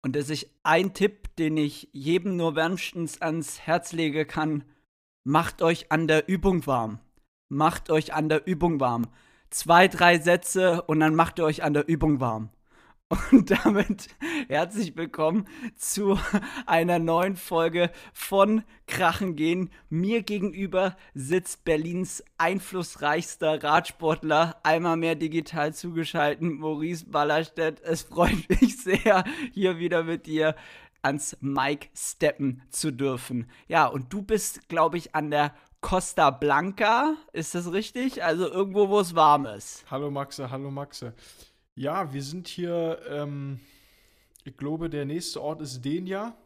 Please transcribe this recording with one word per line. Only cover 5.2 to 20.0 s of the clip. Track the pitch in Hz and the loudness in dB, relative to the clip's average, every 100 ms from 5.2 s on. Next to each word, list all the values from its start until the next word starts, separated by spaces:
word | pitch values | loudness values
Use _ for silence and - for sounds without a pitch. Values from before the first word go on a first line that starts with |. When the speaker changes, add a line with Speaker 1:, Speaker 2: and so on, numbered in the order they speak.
Speaker 1:
Macht | 127 156 - - | 0 2 2 2
euch | 165 170 - | 2 2 0
an | 156 160 | 0 4
der | 156 165 | 2 2
Übung | 185 196 180 139 | 2 2 2 0
warm. | 127 110 110 _ _ _ _ _ | -2 -2 -8 _ _ _ _ _
Macht | 139 156 165 - | 2 2 0 0
euch | 156 - | 0 0
an | 156 156 | -4 0
der | 156 185 | 0 0
Übung | 165 175 151 | 0 2 2
warm. | 127 117 113 - _ _ _ | 0 0 -4 -8 _ _ _
Zwei, | - 156 170 190 | -8 6 8 8
drei | 175 175 175 | 8 6 6
Sätze | 160 170 - 185 185 175 | 4 2 2 2 2 2
und | - 156 | 0 2
dann | 156 | 4
macht | 156 165 - | 4 2 2
ihr | 156 | 0
euch | 151 | 0
an | 156 | 0
der | 143 147 | 0 0
Übung | 160 156 139 | 2 2 2
warm. | 127 110 110 - _ _ _ _ _ - - | 0 -4 -8 -14 _ _ _ _ _ -4 6
Und | 262 - | 6 8
damit | 190 - 208 - 202 - - 311 320 240 | 2 4 2 0 -4 -8 -10 -6 -6 -2
herzlich | 147 180 214 180 156 | -2 -2 -4 -6 -6
willkommen | 165 - 156 202 202 311 240 - | -8 0 0 0 -2 -12 -14 -10
zu | - - 202 190 - 208 - - - | -6 -2 0 0 0 -2 -4 -12 0
einer | 165 175 175 | 2 2 2
neuen | 165 165 190 190 | 2 2 0 -4
Folge | - 165 165 170 175 - - | -2 0 0 2 -2 -2 -20
von | - - 196 202 220 - - - | -14 0 4 4 2 -2 -20 -10
Krachen | - 175 170 196 151 | 0 0 0 -4 0
gehen. | 156 180 180 - _ | 0 0 -4 -8 _
Mir | 160 | -2